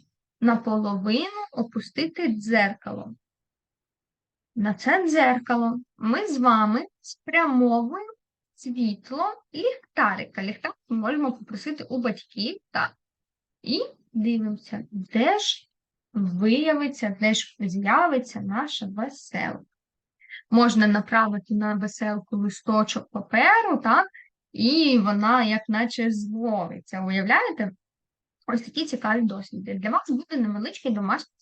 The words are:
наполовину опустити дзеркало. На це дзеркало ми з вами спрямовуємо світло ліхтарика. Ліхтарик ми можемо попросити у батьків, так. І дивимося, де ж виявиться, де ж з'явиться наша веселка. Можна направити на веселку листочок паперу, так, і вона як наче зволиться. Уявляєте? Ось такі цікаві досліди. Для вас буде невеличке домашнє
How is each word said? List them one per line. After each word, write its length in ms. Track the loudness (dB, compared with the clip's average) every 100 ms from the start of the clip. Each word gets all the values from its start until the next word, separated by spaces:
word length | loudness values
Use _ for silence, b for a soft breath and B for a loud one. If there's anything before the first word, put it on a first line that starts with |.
| _ _ _ 0
наполовину 1040 | 2 2 0 -2 0 -2 0 0 -2 -8 -8
опустити 760 | -6 -6 -6 -8 -6 -6 -2 -2
дзеркало. 880 | -2 0 2 0 -2 -12 -12 -12 -18 _ _ _ _ _ _ _ _ _ _ _ _ _ -4
На 180 | -2
це 340 | -2 0 2 2
дзеркало 720 | 4 4 2 0 0 0 -2 -8 -6
ми 300 | -2 0 0
з 100 | 2
вами 480 | 4 4 4 0 -2 _
спрямовуємо 1120 | -20 -18 -2 2 4 4 4 2 0 -6 -12 -18 _ _ _ _
світло 760 | -8 -2 -2 -4 -8 -6 -4 -6 _ -4
ліхтарика. 880 | -4 -4 _ 0 0 0 -8 -8
Ліхтарик 340 | -8 -8 -10 -10 -6
ми 80 | -4
можемо 340 | -2 0 -2
попросити 520 | -4 -10 -10 -10 -10
у 180 | -6 -4
батьків, 560 | -4 -4 -10 -8 -8 -8 _
так. 240 | -6 -6 _ _ _ _ _ _ _
І 200 | -6 -4 -6 -12 _
дивимося, 760 | -2 0 0 -2 -6 -10 -12 -10
де 480 | -10 -2 0 2 2
ж 300 | 0 -6 _ _ _ _ _
виявиться, 1040 | -4 -2 0 2 2 2 0 -2 -4 -6 0
де 140 | 0
ж 220 | 0 -4 -6
з'явиться 800 | -4 -2 2 4 4 0 -4 -8
наша 440 | -6 -6 -6 -8 -8
веселка. 800 | -6 -8 -10 -12 -8 -6 -8 -16 _ _ _ _ _ B B B
Можна 360 | 6 6 6 4
направити 640 | 4 2 2 2 0 -4
на 200 | -2 0
веселку 640 | -2 -4 -4 -4 -4 -4 -4
листочок 720 | -2 -4 0 2 2 -2 -8
паперу, 680 | -10 0 4 6 6 4 0
так, 240 | 4 4 2 B B _ _
і 480 | 0 2 4 6 4
вона 440 | 4 2 4 4
як 260 | 4 0 0
наче 420 | 0 0 0 -2
зволиться. 920 | -2 -4 -4 -2 -2 -4 -10 -10 -6
Уявляєте? 720 | -2 0 2 2 2 -2 -6 -8 _ _ _ _ _ _ -4
Ось 140 | -4
такі 240 | -4 -6 -4
цікаві 360 | -4 0 0
досліди. 520 | 0 -2 -10 -12 -8
Для 160 | -6 -2
вас 200 | -2 0
буде 280 | -4 -2 -2
невеличке 520 | -2 -2 -6 -6 -4
домашнє 420 | -2 0 -2 -4 _